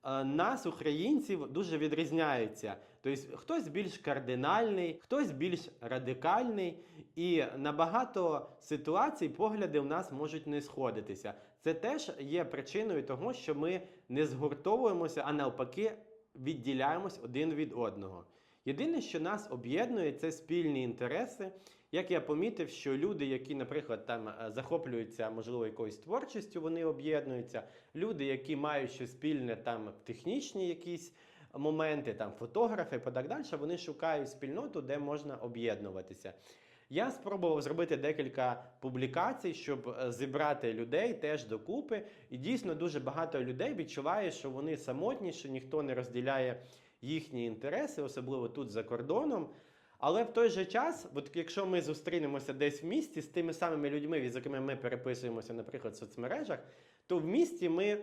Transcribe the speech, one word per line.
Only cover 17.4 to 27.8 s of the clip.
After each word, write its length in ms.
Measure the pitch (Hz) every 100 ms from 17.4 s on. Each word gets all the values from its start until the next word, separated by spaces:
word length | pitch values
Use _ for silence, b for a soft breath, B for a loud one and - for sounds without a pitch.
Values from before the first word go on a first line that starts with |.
| 160
від 180 | 151 156
одного. 520 | 113 113 98 95 92 - b b b
Єдине, 360 | - 143 302 330
що 200 | - 170
нас 280 | 165 208 208
об'єднує, 640 | 127 117 156 240 233 160
це 200 | 139 160
спільні 500 | 156 - 170 160 139
інтереси. 680 | 123 113 123 156 247 - 190 - B B B
Як 180 | 165 175
я 100 | 175
помітив, 480 | - 151 208 214 156
що 260 | - 143 135
люди, 300 | 175 180 139
які, 280 | 131 131
наприклад, 520 | 139 123 117 143 110 -
там, 220 | 117 110
е, 220 | - 113
захоплюються, 800 | 107 127 165 156 117 110 - 110
можливо, 360 | 113 113 123 113
якоюсь 320 | 110 110 107
творчістю, 640 | 156 233 277 220 208 175
вони 240 | 160 165
об'єднуються. 800 | 165 135 147 156 135 127 120 117 - B